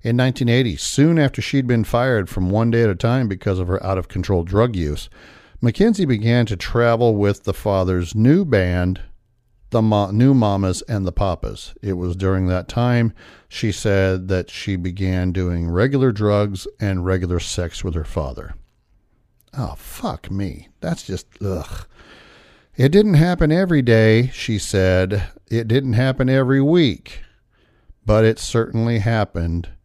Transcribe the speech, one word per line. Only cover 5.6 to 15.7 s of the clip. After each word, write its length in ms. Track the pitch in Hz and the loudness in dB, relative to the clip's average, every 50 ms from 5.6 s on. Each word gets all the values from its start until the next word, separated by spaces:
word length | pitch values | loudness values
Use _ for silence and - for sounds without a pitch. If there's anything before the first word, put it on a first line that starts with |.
Mackenzie 440 | - 120 - - 196 233 220 190 185 | -2 -2 2 4 2 2 4 2 0
began 400 | 139 123 104 107 117 117 123 117 | 0 0 0 2 2 2 2 2
to 100 | 104 104 | 0 -2
travel 580 | 92 - - - 117 120 117 117 113 120 117 110 | -6 -6 -4 0 2 2 2 2 4 2 2 2
with 280 | 101 101 101 101 - _ | 2 2 0 0 -2 _
the 100 | - 98 | -6 -6
father's 600 | - - 110 98 95 92 90 92 90 87 82 - | -4 -2 -2 0 0 0 0 0 -2 -2 -2 0
new 320 | 107 110 127 151 190 202 | 2 2 2 2 0 0
band, 560 | 151 120 98 92 90 90 90 90 92 95 - - - - - _ _ _ _ _ _ _ _ _ - | 0 0 0 0 0 0 0 -2 -2 -4 -4 -10 -16 -18 -20 _ _ _ _ _ _ _ _ _ -4
the 100 | - 117 | -2 0
Mo-, 300 | 110 107 107 104 101 95 | 2 2 2 0 0 0
New 220 | 101 107 123 135 139 | 2 4 4 6 6
Mamas 500 | 127 113 104 98 98 98 92 90 - - | 4 4 2 2 0 0 -2 -2 -4 -6
and 240 | - 117 104 95 | -6 -4 -4 -4
the 40 | 90 | -4
Papas. 600 | 85 - 101 95 87 - - 55 52 - - - - - | -2 -2 -2 -2 -2 -4 -6 -10 -10 -12 -16 -18 -18 -10
It 120 | - 101 92 | -6 -6 -4
was 220 | 90 90 90 87 | -4 -4 -4 -4
during 320 | 92 98 95 95 92 92 | -2 0 0 0 2 0
that 200 | 90 92 92 87 | 0 0 -2 -4
time, 460 | - - 120 120 123 123 120 117 113 - - - - - - _ | -4 -2 0 0 2 2 2 2 0 -2 -6 -20 -20 -20 -20 _
she 240 | _ - - - 110 | _ -10 -4 -4 -4
said, 560 | 98 - - 110 98 98 95 95 92 92 92 | -4 -2 0 0 2 2 2 2 0 -2 -2
that 220 | 92 95 92 87 - | -2 -2 -2 -2 -6
she 260 | - - - 107 98 | -12 -10 -6 -4 -4
began 560 | 90 87 92 90 98 98 92 92 90 90 92 | -4 -4 -6 -4 -2 -2 -2 0 0 0 -2
doing 380 | 85 92 90 90 87 85 85 | -2 -2 -2 -2 -2 -2 -2
regular 420 | 82 | -2